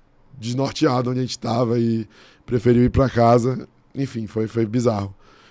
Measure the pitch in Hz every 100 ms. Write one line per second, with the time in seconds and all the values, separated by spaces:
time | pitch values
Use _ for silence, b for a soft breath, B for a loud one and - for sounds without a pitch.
0 | _ _ _ - 110 123 135 - 151 127
1 | 123 127 123 - 117 117 120 120 117 113
2 | 107 b b b - 120 117 120 123 127
3 | 135 120 117 120 120 123 - _ _ -
4 | 135 117 107 110 110 117 110 123 120 107
5 | 101 - b b b